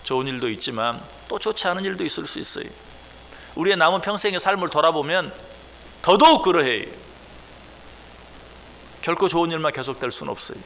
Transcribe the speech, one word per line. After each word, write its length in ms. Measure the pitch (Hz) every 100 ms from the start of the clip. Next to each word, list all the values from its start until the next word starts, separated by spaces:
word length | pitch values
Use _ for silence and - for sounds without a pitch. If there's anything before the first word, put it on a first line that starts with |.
좋은 240 | - 131 135
일도 220 | 131 120
있지만 500 | 107 - 117 117 117 - - -
또 120 | -
좋지 280 | - 214 190
않은 180 | 180 190
일도 180 | 185
있을 240 | 160 156 165
수 120 | -
있어요. 260 | - - - - - - - - - - - -
우리의 220 | 180 190
남은 240 | 160 190
평생의 380 | 185 208 208 185
삶을 300 | 185 196 175
돌아보면 640 | 147 160 160 143 180 175 - - - - - - -
더더욱 420 | - 196 311 311
그러해요. 420 | 185 175 135 113 - - - - - - - - - - - - - - - - - - - - - -
결코 260 | - 170 190
좋은 240 | 165 170
일만 200 | 160 156
계속될 400 | 135 131 127 131
수는 200 | - 143
없어요. 260 | 117 - -